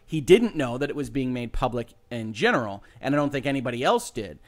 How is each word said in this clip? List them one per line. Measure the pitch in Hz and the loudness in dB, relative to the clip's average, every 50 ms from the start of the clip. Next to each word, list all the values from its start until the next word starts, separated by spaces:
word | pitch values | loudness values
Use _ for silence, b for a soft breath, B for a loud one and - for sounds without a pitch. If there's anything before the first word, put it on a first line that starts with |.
| - | -12
he | - 156 156 | -6 -4 0
didn't | 135 107 180 233 240 220 - 160 | 6 8 8 8 8 4 0 0
know | 135 120 120 127 | -2 -2 -2 -2
that | 143 139 | -4 -4
it | 123 143 | -4 -4
was | 139 120 | -6 -6
being | 113 139 131 127 | -4 -4 -2 -2
made | 127 123 120 113 - | -2 -4 -4 -4 -4
public | - 139 123 113 123 117 - - _ _ - | 0 0 0 0 -2 -6 -6 -10 _ _ -10
in | 123 117 110 110 107 | -8 -8 -8 -8 -4
general, | 104 180 233 233 147 117 104 98 101 B B B B | 0 0 2 2 2 0 -2 -6 -10 B B B B
and | B 131 143 | B -2 0
I | 147 | 0
don't | 147 143 | 0 0
think | 147 139 113 | -2 -2 -2
anybody | 143 139 139 120 127 120 120 | -2 -2 -2 -2 -4 -4 -2
else | 131 170 233 233 - - | 2 2 2 2 0 -4
did. | - 120 104 90 76 - b | -8 -8 -8 -10 -10 -16 b